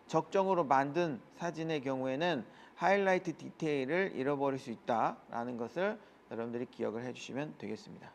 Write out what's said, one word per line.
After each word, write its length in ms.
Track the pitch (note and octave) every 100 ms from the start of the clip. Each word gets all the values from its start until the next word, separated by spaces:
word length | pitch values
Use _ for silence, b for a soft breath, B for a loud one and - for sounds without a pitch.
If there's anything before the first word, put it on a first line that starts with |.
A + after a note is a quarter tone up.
| -
적정으로 580 | D#3+ - G3 F#3+ F3 C#3
만든 560 | C3+ C#3+ D#3+ E3+ A#2 - -
사진의 440 | E3+ D#3+ D#3+ D#3
경우에는 640 | C3+ C3 C3 C3+ F3 C#3 - B B -
하이라이트 600 | F3 G3+ F#3+ F#3 F3 D3
디테일을 760 | C3+ - D#3+ C#3+ C3 F3+ F#3+ -
잃어버릴 440 | C3 C#3+ C#3 C3
수 120 | B2
있다라는 840 | A2 - A2+ D3 A#3+ - A#2 A#2+ A#2
것을 420 | A#2 E3+ G3+ A3 B B -
여러분들이 340 | A2+ A#2+ A#2+ B2
기억을 400 | - A2+ A2+ B2
해주시면 500 | A#2 - A#2+ D#3 D3+
되겠습니다. 540 | - G#2+ F#2 E2+ -